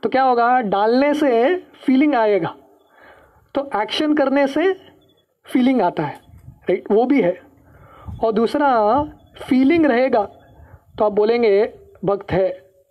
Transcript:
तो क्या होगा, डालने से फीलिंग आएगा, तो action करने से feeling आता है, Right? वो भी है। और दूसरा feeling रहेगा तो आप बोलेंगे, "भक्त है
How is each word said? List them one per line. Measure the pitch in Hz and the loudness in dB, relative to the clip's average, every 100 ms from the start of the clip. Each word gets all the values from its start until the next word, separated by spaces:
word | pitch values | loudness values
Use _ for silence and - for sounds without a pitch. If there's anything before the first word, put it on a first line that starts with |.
तो | - | -2
क्या | 254 | 0
होगा, | 269 240 233 254 | 2 2 2 0
डालने | 214 196 214 247 285 | 0 0 0 2 0
से | 294 294 233 247 370 | 0 0 2 0 -2
फीलिंग | - - - 262 302 262 | -6 -8 -2 2 2 2
आएगा, | 220 202 165 - - _ _ _ - - _ _ _ | 0 0 -2 -10 -20 _ _ _ -20 -20 _ _ _
तो | - 277 202 | -8 -6 -6
action | 214 - 311 | -6 -4 -2
करने | 302 269 277 277 | 0 0 0 0
से | 285 359 370 - _ _ _ _ _ - | 0 -2 -4 -10 _ _ _ _ _ -4
feeling | 269 247 262 | 0 2 2
आता | 175 170 | 0 -2
है, | 147 - _ - - | -8 -8 _ -20 -20
Right? | - - 185 - | -14 -4 -4 0
वो | 208 254 | 0 2
भी | 277 | 2
है। | 175 180 - _ _ - - - - - | 0 -4 -12 _ _ -20 -20 -20 -20 -6
और | 226 | -2
दूसरा | 220 233 294 285 240 208 254 302 - _ - - | 0 -2 0 0 2 2 0 -2 -10 _ -20 -2
feeling | 254 269 339 302 | 2 2 2 2
रहेगा | 233 262 233 202 - - - - - _ - | 2 0 0 -2 -10 -20 -20 -20 -20 _ -2
तो | 214 | -2
आप | |
बोलेंगे, | 202 214 233 233 202 214 - - - - | 0 0 2 2 2 0 -6 -20 -8 -4
"भक्त | 196 - | -4 -2
है | 180 190 185 - _ _ | -2 -2 -4 -16 _ _